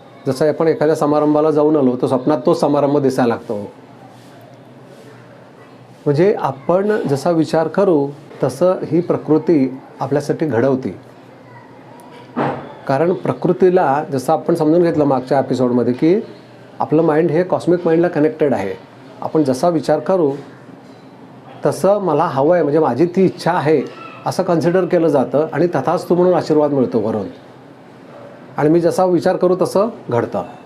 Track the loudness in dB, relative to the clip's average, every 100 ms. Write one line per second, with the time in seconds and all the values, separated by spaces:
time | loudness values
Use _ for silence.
0 | -20 -10 -6 0 0 0 0 2 0 0
1 | 0 2 2 2 2 2 2 4 2 0
2 | 0 -2 0 0 0 0 2 2 2 2
3 | 0 0 0 -2 -6 -10 -10 -16 -20 -20
4 | -20 -20 -20 -20 -20 -20 -20 -20 -20 -20
5 | -20 -20 -20 -20 -20 -20 -20 -20 -20 -8
6 | -2 2 2 2 -2 -4 -2 0 0 -2
7 | -2 -2 0 0 0 0 0 0 2 2
8 | 0 -8 -18 -6 -4 0 0 0 -2 -2
9 | 0 -2 0 0 2 2 2 -4 -14 -10
10 | -4 -2 -2 -4 -2 0 0 0 -4 -12
11 | -16 -20 -20 -20 -20 -20 -20 -20 -20 -20
12 | -20 -20 -12 -6 -6 -6 -12 -12 -4 0
13 | 0 -2 -4 -2 -2 2 2 4 2 0
14 | -2 -4 -2 -2 0 0 2 2 2 2
15 | 2 0 0 0 0 0 0 0 0 0
16 | 0 0 -2 -12 -20 -20 -14 -8 0 2
17 | 2 2 2 0 0 -2 0 0 2 0
18 | 0 0 0 0 0 0 -4 -10 -16 -20
19 | -20 -12 -4 0 0 0 0 0 0 -2
20 | 0 0 0 -2 -10 -20 -20 -20 -20 -20
21 | -20 -20 -20 -20 -20 -6 -4 0 0 0
22 | 0 0 0 0 2 2 2 2 2 2
23 | 0 2 2 0 -2 0 2 0 0 -10
24 | -18 -10 -6 -2 0 0 2 0 2 2
25 | 2 2 0 0 0 0 0 0 -2 -2
26 | 0 2 2 2 2 2 2 2 0 0
27 | -2 -4 -6 -12 -20 -20 -20 -20 -20 -20
28 | -20 -20 -20 -20 -14 -2 2 2 2 2
29 | 2 2 0 0 0 0 0 0 0 -4
30 | -4 -2 -2 -4 -8 -14